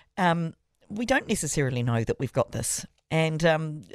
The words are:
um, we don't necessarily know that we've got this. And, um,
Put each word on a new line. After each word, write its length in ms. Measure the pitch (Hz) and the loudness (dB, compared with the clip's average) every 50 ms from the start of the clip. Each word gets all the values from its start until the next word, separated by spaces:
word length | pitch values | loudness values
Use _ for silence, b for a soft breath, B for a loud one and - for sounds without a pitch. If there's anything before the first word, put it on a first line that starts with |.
| B B _ - | B B _ 0
um, 340 | 190 175 165 170 170 165 - - _ _ _ _ _ _ | 2 2 2 2 0 -4 -6 -10 _ _ _ _ _ _
we 160 | 208 208 240 | -6 -4 0
don't 220 | 220 - 247 233 - | 2 2 2 2 0
necessarily 540 | 220 - - 147 - - 143 131 127 123 | -2 -2 -2 -2 0 0 0 0 0 0
know 220 | 120 123 117 117 113 | 0 2 2 2 2
that 160 | - - - | 0 0 -2
we've 140 | 139 123 - | -2 -2 0
got 180 | 143 - - | 0 0 0
this. 340 | - 113 113 - - - - - _ _ _ _ | -2 -4 -4 -4 -4 -6 -8 -10 _ _ _ _
And, 320 | 160 160 160 160 156 156 165 | 0 0 0 0 0 2 2
um, 400 | 170 160 156 160 156 151 156 - - | 2 4 2 0 -4 -6 -8 -12 -12